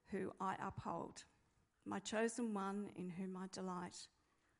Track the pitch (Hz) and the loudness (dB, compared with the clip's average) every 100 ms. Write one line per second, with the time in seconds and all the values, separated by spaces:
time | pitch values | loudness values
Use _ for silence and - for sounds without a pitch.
0 | - 196 190 - 190 - 196 - - 170 | -4 0 0 0 0 2 -2 -2 -2 0
1 | - - - - _ _ _ _ - 202 | -2 -6 -16 -20 _ _ _ _ -2 -2
2 | 196 214 226 226 233 202 196 202 202 - | 2 4 4 4 2 2 2 0 -2 -2
3 | 180 175 185 185 190 - 185 180 175 - | -4 -2 -2 -2 -4 -2 0 0 -2 -6
4 | - _ _ _ _ _ | -12 _ _ _ _ _